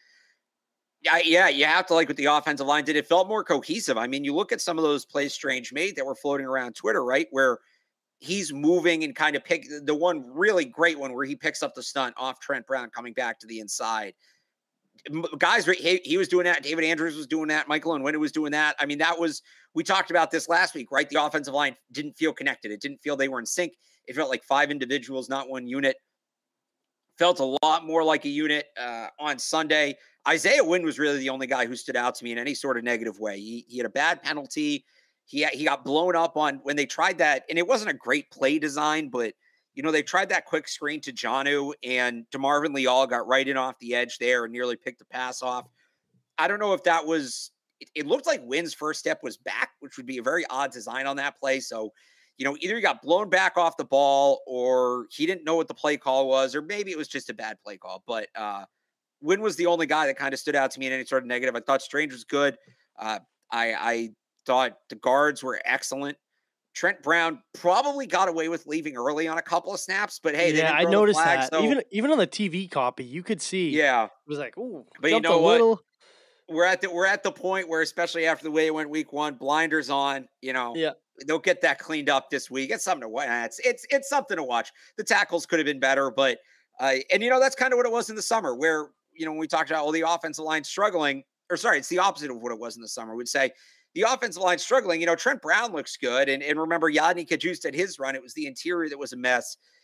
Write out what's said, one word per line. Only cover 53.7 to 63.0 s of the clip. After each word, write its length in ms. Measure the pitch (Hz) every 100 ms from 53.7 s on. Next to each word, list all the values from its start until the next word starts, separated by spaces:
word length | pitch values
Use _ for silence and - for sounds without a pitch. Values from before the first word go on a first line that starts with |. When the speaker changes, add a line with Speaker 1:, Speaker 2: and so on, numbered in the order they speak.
| -
Speaker 1:
the 80 | 135
ball 560 | 135 139 139 139 135 -
or 580 | 123 127 127 123 123 113
he 140 | - 160
didn't 200 | 185 151
know 100 | 165
what 120 | 151
the 60 |
play 240 | 139 151 147
call 300 | 135 131 135
was, 280 | 131 135 139
or 60 |
maybe 300 | 156 208 190
it 60 | 156
was 100 | 147
just 220 | 135 -
a 40 |
bad 240 | 113 110 104
play 140 | 104 95
call. 260 | 92 95 -
But, 200 | 113 104 110
uh, 300 | 104 98 95 _ _ _ _ _ 147
Wynn 160 | 196
was 140 | 214 147
the 80 | 175
only 220 | 170 151
guy 180 | 156 147
that 100 | 135
kinda 200 | 139 135
stood 180 | - 143
out 160 | 135
to 80 | 135
me 80 | 131
in 60 |
any 100 | 131
sort 200 | 123 131
of 40 | 123
negative. 280 | 123 127 120
I 40 |
thought 220 | - 135
Strange 320 | - 143 151
was 100 | 123
good. 340 | - 143 143 - _ _ _
Uh, 220 | -